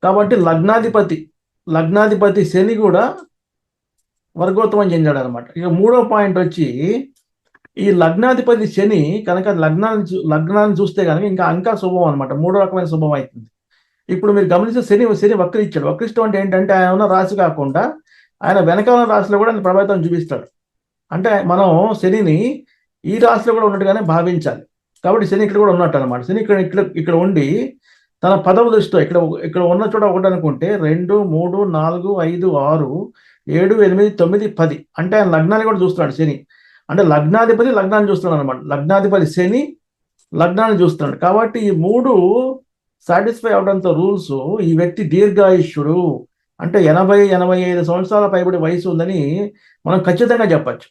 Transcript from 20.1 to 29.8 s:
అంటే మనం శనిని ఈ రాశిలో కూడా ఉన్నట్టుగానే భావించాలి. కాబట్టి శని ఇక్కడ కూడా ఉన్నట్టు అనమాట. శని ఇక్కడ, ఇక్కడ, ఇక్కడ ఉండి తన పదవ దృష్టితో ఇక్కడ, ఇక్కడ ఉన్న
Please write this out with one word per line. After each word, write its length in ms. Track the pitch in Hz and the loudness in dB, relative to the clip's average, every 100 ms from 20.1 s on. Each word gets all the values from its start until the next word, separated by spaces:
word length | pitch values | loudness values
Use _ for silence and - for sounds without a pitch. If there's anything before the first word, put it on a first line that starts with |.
| 175 160 135 - _ _ _ _ _ _ | -4 -4 -10 -12 _ _ _ _ _ _
అంటే 320 | 165 196 202 | -4 0 0
మనం 260 | 185 180 196 160 202 214 | 2 2 4 4 2 0
శనిని 640 | 185 208 190 156 233 285 - _ _ _ 156 | 0 0 2 0 0 -6 -12 _ _ _ -8
ఈ 120 | 214 | 2
రాశిలో 360 | 240 226 226 | 2 2 0
కూడా 120 | 226 214 | 0 0
ఉన్నట్టుగానే 360 | 196 190 208 | 0 0 0
భావించాలి. 640 | 190 165 170 180 156 117 - _ _ _ 185 | 0 0 0 -2 -4 -8 -14 _ _ _ 0
కాబట్టి 220 | 220 190 | 0 0
శని 160 | 196 | 0
ఇక్కడ 140 | 208 202 | 0 2
కూడా 140 | 208 | 2
ఉన్నట్టు 260 | 175 175 147 | 2 2 0
అనమాట. 240 | 127 123 | -2 -6
శని 180 | 123 202 | -4 -4
ఇక్కడ, 180 | 214 202 185 | 0 0 0
ఇక్కడ, 120 | 190 185 - | -2 -4 -4
ఇక్కడ 140 | 160 165 | 0 0
ఉండి 320 | 185 175 139 196 262 - _ _ _ _ | 2 0 0 -2 -4 -10 _ _ _ _
తన 120 | 180 196 | 0 2
పదవ 360 | 185 190 233 | 2 4 4
దృష్టితో 260 | 220 - 185 | 2 2 0
ఇక్కడ, 180 | 160 175 165 165 170 | 2 0 0 -4 -6
ఇక్కడ 160 | 165 | -2
ఉన్న 220 | 175 180 | 0 0